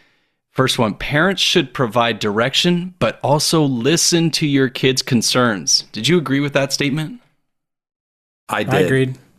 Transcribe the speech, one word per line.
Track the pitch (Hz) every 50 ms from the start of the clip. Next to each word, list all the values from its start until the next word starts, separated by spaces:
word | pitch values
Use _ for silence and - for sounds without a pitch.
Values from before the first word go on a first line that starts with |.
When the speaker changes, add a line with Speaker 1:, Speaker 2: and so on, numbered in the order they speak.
| _ _ _ _ _ _ _ _ _ _
Speaker 1:
First | _ - 131 123 - 131
one, | 117 104 90
parents | - - - 139 151 170 196 190 -
should | - - - - - - -
provide | - 127 110 101 120 117 117 113 98
direction, | - 107 101 110 117 135 - - - 175 175 175 180 185 - -
but | 123 110 - -
also | - 127 147 156 - - 170 160
listen | 151 139 131 117 117 143 170 160 - - 175 165 165 160
to | - - 160
your | 147 139 135 131 123
kids' | - - - 131 131 -
concerns. | - - 131 113 - - - 127 123 117 104 90 73 - - - - -
Did | - 107 110 139
you | 175
agree | 180 143 - 135 139
with | 147 143 139
that | 139 139 139
statement? | - - 147 139 131 156 156 143 247 - _ _ _ _ _ _ _ _ _ _ _ _ _ _ _ _ _ _ _ _ _ _ _ _ _ -
Speaker 2:
I | 107 104
Speaker 3:
I | 107
Speaker 2:
did. | 127 131 - 92
Speaker 3:
agreed. | - 131 131 131 131 131 - _ _ _